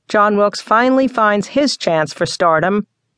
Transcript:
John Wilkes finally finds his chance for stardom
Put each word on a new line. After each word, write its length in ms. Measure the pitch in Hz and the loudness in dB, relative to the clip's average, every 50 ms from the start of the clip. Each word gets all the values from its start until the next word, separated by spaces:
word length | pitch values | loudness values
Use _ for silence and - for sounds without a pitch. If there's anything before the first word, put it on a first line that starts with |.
| _ - | _ -2
John 300 | - 214 208 208 208 202 | 0 2 2 2 2 2
Wilkes 240 | 208 208 202 - | 0 0 -2 -6
finally 460 | - - 214 226 247 262 262 262 269 254 | -4 0 2 2 2 2 2 2 0 0
finds 400 | 262 226 214 208 208 208 - - | 0 0 0 2 0 0 -4 -2
his 280 | - 269 294 254 - | -2 0 0 0 -2
chance 380 | - - 185 165 156 151 - - | -4 -2 -2 0 0 -2 -2 -4
for 100 | - 175 | -6 -6
stardom 640 | - - - 180 170 160 156 170 190 202 214 202 - _ _ _ _ _ | -6 -2 -2 0 2 2 2 0 0 -2 -2 -4 -8 _ _ _ _ _